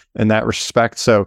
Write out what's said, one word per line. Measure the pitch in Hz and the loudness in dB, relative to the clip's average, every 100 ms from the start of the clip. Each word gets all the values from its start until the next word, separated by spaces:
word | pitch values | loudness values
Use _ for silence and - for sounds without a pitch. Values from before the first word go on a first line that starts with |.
| _ | _
in | - 107 | -4 0
that | 107 113 | 0 -2
respect. | 107 - 120 117 - | -4 -4 -2 -2 -2
So | - 107 | 0 2